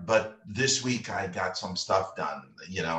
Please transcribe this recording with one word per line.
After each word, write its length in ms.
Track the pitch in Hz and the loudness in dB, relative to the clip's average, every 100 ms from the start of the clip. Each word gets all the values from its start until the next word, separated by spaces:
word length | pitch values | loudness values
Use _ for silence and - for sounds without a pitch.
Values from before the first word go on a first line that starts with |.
| 87 | 4
but 340 | 110 107 - 107 | 4 4 -4 -6
this 360 | 104 131 - | 2 2 2
week 260 | 127 117 107 | 0 -2 -2
I 180 | 110 95 | -4 -2
got 300 | 95 92 - | -2 -2 -2
some 180 | 95 90 | -4 -4
stuff 400 | - 95 92 - | 2 2 2 -2
done. 280 | 78 71 - - 82 | -4 -6 -12 -18 -8
You 140 | 92 | -4
know, 140 | 82 | 0